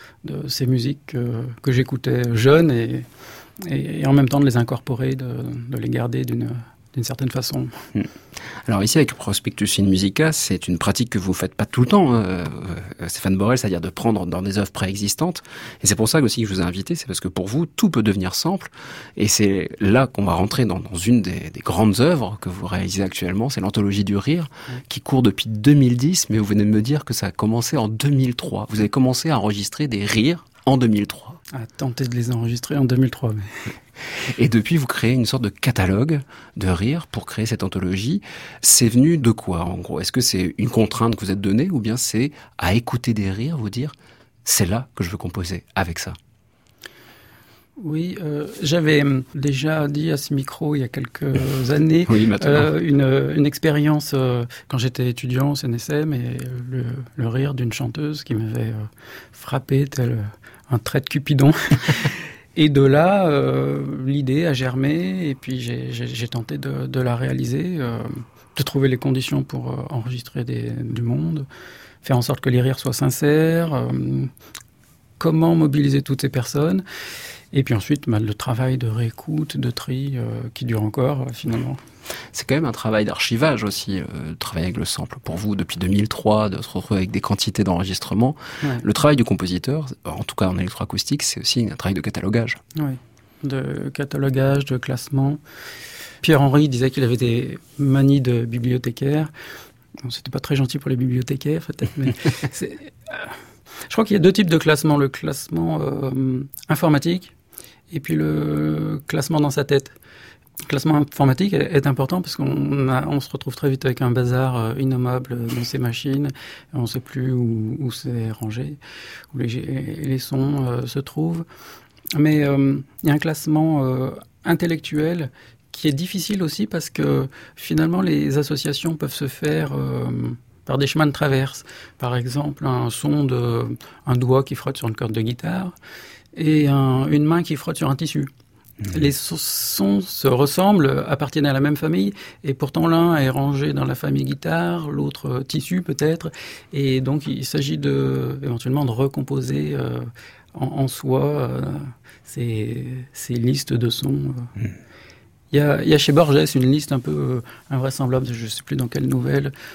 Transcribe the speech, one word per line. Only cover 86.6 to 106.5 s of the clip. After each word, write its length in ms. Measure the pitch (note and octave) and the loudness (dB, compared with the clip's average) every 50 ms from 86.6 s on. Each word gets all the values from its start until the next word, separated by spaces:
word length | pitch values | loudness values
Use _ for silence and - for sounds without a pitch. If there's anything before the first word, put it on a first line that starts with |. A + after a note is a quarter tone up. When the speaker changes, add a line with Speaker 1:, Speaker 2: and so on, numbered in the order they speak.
Speaker 2:
se 80 | - - | -8 -8
retrouver 300 | - F#2+ F#2 - G#2 F#2+ | -8 -8 -2 0 0 0
avec 120 | F#2 F#2+ | 0 0
des 120 | A2 G2+ - | -2 -2 -2
quantités 420 | - G2+ - - - - - G2+ | 0 0 0 0 -2 0 0 0
d'enregistrements. 720 | G2 F2+ E2+ F#2 F#2+ F#2 - - - F#2 G#2 A#2+ C3 D3 - - - - - D3+ | 2 2 0 0 -2 -4 -6 -6 -2 2 2 2 2 0 -2 -10 -14 -8 -6 -4
Speaker 1:
Ouais. 140 | C#3+ B2+ A#2+ A2 | -4 -2 -2 0
Speaker 2:
Le 100 | G#2 G#2 | 0 2
travail 240 | - - D3+ D3+ | 4 4 4 6
du 80 | B2 A2+ | 4 4
compositeur, 600 | - - - F#2+ F2+ F2+ F2+ - B2+ C#3 D#3 D3+ B2+ - - - | 2 2 0 0 -2 -2 -2 -2 -2 -2 -4 -4 -6 -10 -12 -12
en 200 | - D#2 - - | -10 -8 -8 -8
tout 100 | - - | -8 -2
cas 140 | - G2+ F#2 | 0 0 0
en 100 | F#2 F#2+ | 2 0
électroacoustique, 640 | F#2 F#2 - - - - - F#2+ - - C#3 D3+ - | -2 -4 -4 -6 -6 -6 -4 -6 -4 -2 -2 -2 -2
c'est 180 | - - - | -4 -4 -4
aussi 280 | - - - B2 A#2 G#2 | -2 -2 0 0 0 -2
un 60 | C#3+ | -2
travail 180 | - - F#2 G2 | -4 -2 -2 -2
de 80 | F2+ - | -2 -2
catalogage. 560 | A2 - - - F#2+ G#2+ A#2 A2+ A#2 - - - _ - D#3 | -4 -4 -4 -2 0 0 0 0 -2 -4 -8 -10 _ -6 -4
Speaker 1:
Oui, 140 | D3+ C#3 C3 B2+ - - _ _ _ _ _ _ - | -4 -4 -4 -6 -10 -18 _ _ _ _ _ _ -6
de 460 | C#3 C#3 C3+ C3+ C#3 C#3+ - - C#3 C3+ | -6 -4 -4 -4 -4 -6 -6 -6 -6 -6
catalogage, 720 | - C#3+ C#3 - C#3+ C#3 C3+ C3 C3+ C3+ C3+ C#3 C#3+ C#3 | -6 -6 -4 -2 0 0 2 2 2 4 4 2 2 0
de 100 | - C3 | 0 -2
classement. 640 | B2 - - C3 B2 - - C#3+ C3+ C3+ C#3 D3+ D3+ - - - - - - - - - - - - - - - - | -4 -2 -4 -4 -6 -4 -2 0 2 2 2 0 -2 -6 -14 -20 -18 -18 -16 -16 -16 -16 -18 -16 -16 -18 -18 -10 -2
Pierre 220 | - D#3+ D#3 C3+ C#3 | 2 4 6 6 6
Henry 260 | C#3 C3 D3 D3+ D3 | 6 6 6 6 4
disait 220 | B2+ A#2+ B2+ C3 | 4 2 0 0
qu'il 140 | - C#3+ C3 | 2 2 2
avait 120 | A#2 B2 | 2 2
des 420 | A#2+ B2+ A#2+ A#2 A#2+ - - - - - - - - | 2 2 2 2 0 -2 -4 -8 -12 -14 -14 -6 -2
manies 420 | C#3+ C3+ C3+ C#3 C3+ C#3 C#3 C#3+ | 2 4 4 6 6 6 6 4
de 240 | B2+ B2 A#2+ A#2 A#2 | 4 2 2 2 0
bibliothécaire. 880 | A#2 A2+ B2 A#2 B2+ B2 B2 A#2+ A#2+ A#2 - C3+ C#3 D3 D#3 D#3 D#3 - - - - - - - - - _ _ _ - - - | -2 -2 -2 0 0 0 0 -2 -4 -4 -2 -2 0 0 0 0 -2 -6 -12 -18 -18 -18 -18 -20 -20 -20 _ _ _ -16 -12 -10
Bon, 80 | B2 | -10
c'était 200 | B2 - - C3 | -10 -10 -10 -8
pas 100 | - C3+ | -8 -8
très 160 | - - D3 | -4 -2 0
gentil 220 | C#3 C3+ B2 - D3 | 0 0 0 -2 -4
pour 120 | - C#3+ | -4 -2
les 60 | C3 | -2
bibliothécaires, 680 | B2 C3 B2+ B2 B2+ B2 - C#3+ C3+ - D3 D#3 E3 E3 | 0 0 0 0 -2 -2 -2 -4 -4 -2 -2 -2 -2 -4
peut-être, 260 | - - - - - - | -8 -6 -6 -6 -6 -4
mais 160 | D3 C3+ C3+ - - - D#3+ A#2+ | -2 -2 -2 -2 0 0 -2 0
<laughs> 200 | - - B2+ - | 0 -4 -6 -6
c'est, 200 | - - - - - C#4+ D4+ - - - - | -6 -8 -8 -8 -12 -18 -20 -20 -20 -16 -14
euh, 160 | - - - - - - - - - _ _ - - - - - | -12 -12 -12 -12 -14 -16 -18 -20 -20 _ _ -20 -18 -18 -14 -4
je 40 | - | -2
crois 100 | - A3 | 0 2
qu'il 100 | - G#3 | 2 4
y 60 | G3+ | 6
a 20 | D#3 | 6
deux 100 | F#3+ G3 | 6 6
types 180 | - G#3 E3 | 6 4 4
de 80 | D#3+ D#3 | 4 4
classement. 400 | - D#3 D#3 D3 - D#3 D3 C#3+ | 4 4 4 4 4 4 4 4
Le 100 | C#3 C#3 | 2 0
classement, 720 | - - - D3+ C#3+ C#3+ - - D#3+ E3 E3 E3 D#3+ D3+ | -2 -4 -6 -6 -6 -6 -8 -6 -4 -2 0 0 0 -2
euh, 300 | D3 D3 C#3+ D3 C#3 C3 C3 C3 C3 C3 B2+ B2+ C#3 C#3 | -2 -2 -2 -4 -4 -4 -2 -2 -2 -2 -2 -2 -6 -8